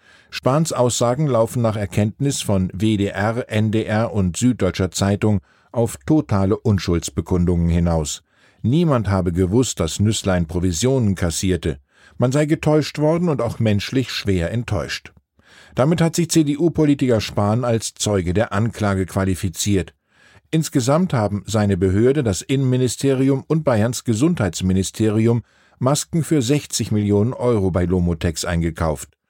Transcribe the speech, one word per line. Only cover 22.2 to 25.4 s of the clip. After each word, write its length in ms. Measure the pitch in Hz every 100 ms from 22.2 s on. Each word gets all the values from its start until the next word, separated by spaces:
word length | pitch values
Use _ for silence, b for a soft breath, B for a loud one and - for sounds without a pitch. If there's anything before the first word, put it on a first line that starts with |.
das 180 | 117 90
Innenministerium 1040 | - 135 131 127 127 - 139 131 135 135 -
und 160 | 160
Bayerns 420 | 147 110 113 127
Gesundheitsministerium 1400 | - 107 156 175 95 - 92 92 92 - 110 107 113 117